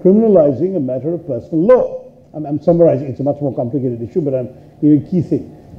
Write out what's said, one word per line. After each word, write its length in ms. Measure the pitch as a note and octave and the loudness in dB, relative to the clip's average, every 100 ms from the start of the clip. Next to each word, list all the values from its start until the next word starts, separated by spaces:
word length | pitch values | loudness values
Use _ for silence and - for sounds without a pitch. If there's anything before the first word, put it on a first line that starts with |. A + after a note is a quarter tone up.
criminalizing 720 | F#3 G#3 A3+ F#3 D3 B2 F#3 F#3 | 2 4 4 4 4 0 -2 -4
a 40 | |
matter 320 | B2+ C3 D3+ | -4 -4 -6
of 140 | E3+ D3 | -6 -6
personal 380 | A#2+ - D#3+ G3+ | -8 -4 0 4
law. 460 | B3 - - - - _ | 4 2 -6 -14 -20 _
I'm, 120 | D#3 D3 | -12 -6
I'm 140 | D3 | -2
summarizing, 480 | - E3+ E3 C3 C#3 | 0 4 4 2 -2
it's 120 | B2 | -6
a 40 | |
much 160 | C#3 C#3 | -4 -4
more 140 | C#3+ | -4
complicated 460 | A#2+ B2 C#3+ B2+ A#2 | -4 -4 -4 -4 -6
issue, 180 | A#2 F#3+ | -6 -4
but 140 | C#3 | -2
I'm 140 | C3 A#2 - - - | -4 -6 -12 -20 -2
giving 260 | D3+ D3 - | 2 2 2
key 140 | F3+ | -4
thing. 300 | - C3+ - - - | -2 -4 -6 -18 -20